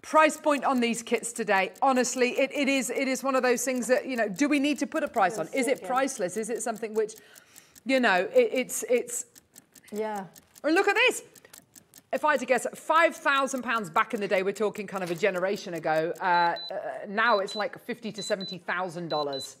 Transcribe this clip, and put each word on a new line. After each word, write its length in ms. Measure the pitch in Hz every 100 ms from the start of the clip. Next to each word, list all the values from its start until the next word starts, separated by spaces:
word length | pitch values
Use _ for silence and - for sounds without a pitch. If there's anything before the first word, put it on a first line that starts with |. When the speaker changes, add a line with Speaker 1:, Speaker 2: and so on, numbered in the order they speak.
Speaker 1:
Price 340 | - 311 311 311
point 280 | 311 285
on 140 | - 254
these 240 | 233 226
kits 300 | - 233 -
today, 400 | - 208 196 190 -
honestly, 560 | 269 254 240 254 247 -
it, 140 | 269
it 140 | 277 262
is, 220 | 269 247
it 180 | 247 269
is 160 | 254
one 100 | 254
of 80 | 262
those 220 | 247 247
things 240 | - 254 214
that, 180 | 247 -
you 80 |
know, 140 | 254 220
do 200 | 180 285
we 120 | 294
need 180 | 277 294
to 80 | -
put 160 | 311
a 60 | 294
price 280 | 240 185 170
on? 120 | 160
Is 140 | 269 262
it 140 | 262
Speaker 2:
Yeah. 60 | 185
Speaker 1:
priceless? 480 | 247 269 - 180 214
Is 120 | 220
it 140 | 233
something 320 | - 220 226
which, 200 | 220 214 - - - _ - _ -
you 140 | - 262
know, 300 | 240 185 196
it, 180 | 254 233
it's, 320 | 262 254 - -
it's 380 | 247 - - - - _ - _ - -
Speaker 2:
Yeah. 360 | 208 214 208 180 - _ -
Speaker 1:
And 120 | 285 339
look 100 | 403
at 80 |
this. 280 | 403 494 - - - - - _ - _ - _
If 120 | 269
I 80 | 302
had 80 | 294
to 60 | 247
guess, 220 | 247 - -
five 400 | - 311 330 330
thousand 460 | 302 277 269 262
pounds 280 | 240 226 190
back 240 | 190 214
in 60 | 226
the 80 | 196
day, 160 | 196
we're 80 | 190
talking 340 | 196 214 202 190
kind 160 | 190
of 80 | 180
a 40 | 175
generation 580 | 202 180 185 202 -
ago, 380 | 165 156 156 165 -
uh, 40 |
uh, 300 | 185 175 170 165 - 190 147 131 214
now 320 | 202 233 208
it's 160 | 196 214
like 220 | 196 -
fifty 280 | - 220 220
to 100 | 202
seventy 360 | - 202 196 185
thousand 500 | - 180 185 165 170
dollars. 480 | 151 147 135 - -